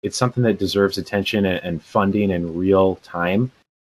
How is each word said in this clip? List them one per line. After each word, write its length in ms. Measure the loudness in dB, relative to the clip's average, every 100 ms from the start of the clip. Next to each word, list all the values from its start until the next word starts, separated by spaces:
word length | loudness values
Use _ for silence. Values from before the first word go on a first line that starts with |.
It's 140 | -6 -2
something 260 | -2 0
that 140 | 0 0
deserves 400 | 0 2 0 0
attention 480 | -4 -4 -2 0 0
and, 180 | 0
and 180 | -4 -8
funding 480 | -2 0 2 0 0
in 260 | -2 -4 -4
real 400 | 2 4 4 0
time. 560 | -10 -4 -2 0 -2 _ _ _